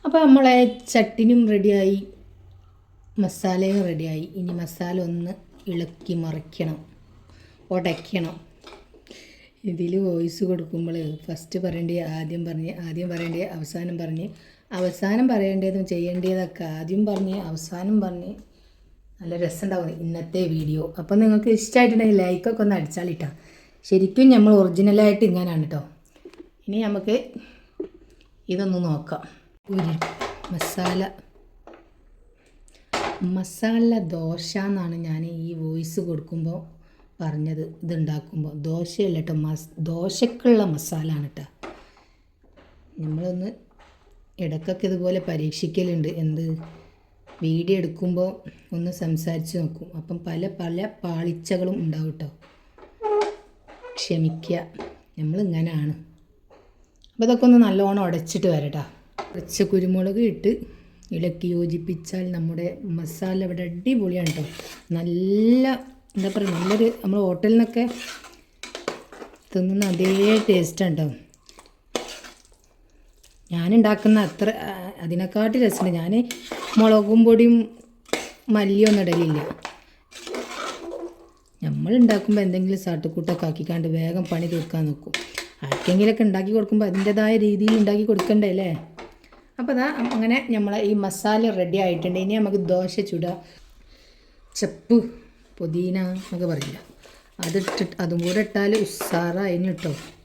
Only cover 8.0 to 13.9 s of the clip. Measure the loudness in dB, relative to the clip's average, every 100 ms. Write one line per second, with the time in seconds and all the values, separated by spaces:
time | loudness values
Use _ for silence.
8 | -6 -6 -6 -10 -20 _ -20 -20 -20 -20
9 | _ -20 -20 -20 -20 _ -8 -4 -2 0
10 | 0 0 -4 -2 -2 -2 -4 -6 -6 -6
11 | -6 -8 -10 -12 -8 -6 -4 -4 -4 -4
12 | -4 -8 -8 -8 -6 -6 -8 -8 -10 -8
13 | -6 -6 -6 -6 -6 -8 -10 -8 -8